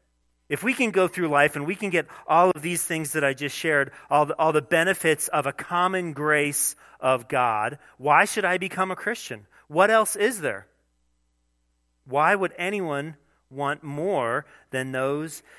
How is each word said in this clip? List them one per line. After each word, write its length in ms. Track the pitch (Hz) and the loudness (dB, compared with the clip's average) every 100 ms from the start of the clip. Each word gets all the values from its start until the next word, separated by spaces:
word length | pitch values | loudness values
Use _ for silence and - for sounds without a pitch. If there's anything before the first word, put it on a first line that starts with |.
| _ _ _ _ _ | _ _ _ _ _
If 160 | 147 | -4
we 100 | 220 | -2
can 160 | 254 240 | 0 0
go 160 | 185 185 | 2 0
through 220 | - 165 | 0 0
life 260 | 143 147 | 4 4
and 140 | 147 147 | 2 -6
we 80 | 196 | -6
can 140 | 202 | -2
get 180 | 170 - - - | -2 -4 -10 2
all 240 | 160 180 | 4 4
of 120 | 165 | 2
these 200 | 160 170 | -2 -4
things 300 | - 160 151 | -2 -2 -4
that 100 | 156 | 0
I 100 | 139 | 0
just 240 | 135 143 - | -2 -6 -4
shared, 360 | 165 147 135 - - | 0 0 0 -6 0
all 160 | 143 147 | 2 2
the, 100 | - | 2
all 140 | 156 | 2
the 100 | 151 | 2
benefits 680 | 135 165 175 190 165 151 - | 2 2 2 2 0 0 0
of 180 | 156 139 | -2 -4
a 60 | |
common 640 | - - 175 180 185 175 | -6 -6 -2 0 -2 -6
grace 600 | 143 151 151 147 143 - - - - | -4 0 2 2 0 -2 -4 -14 -4
of 300 | 131 127 117 | 0 0 0
God, 500 | 135 123 107 110 143 - _ | 0 0 0 -2 -6 -16 _
why 280 | 135 147 | 2 4
should 200 | 202 - | 4 2
I 140 | 190 180 | 0 -2
become 320 | 185 - 190 | -4 -4 -4
a 60 | 185 | -2
Christian? 500 | - 233 - 110 - _ _ | -6 -6 -10 -14 -16 _ _
What 240 | 151 202 | 2 4
else 240 | 220 214 - | 6 2 2
is 240 | 214 226 | 0 0
there? 260 | 143 98 - _ _ _ _ _ _ _ _ _ _ _ _ _ 131 | -4 -4 -10 _ _ _ _ _ _ _ _ _ _ _ _ _ -6
Why 280 | 135 156 | 0 2
would 200 | 202 180 - | 2 0 -4
anyone 560 | 180 208 175 139 151 151 _ _ _ | -6 -4 -4 -4 -6 -12 _ _ _
want 340 | 135 143 147 | -6 -4 -4
more 640 | 151 143 180 175 117 131 - - _ | -8 -6 -2 0 0 -2 -6 -16 _
than 180 | 131 131 | -6 -4
those 540 | 131 135 147 160 - - | -4 -2 -4 -6 -12 -18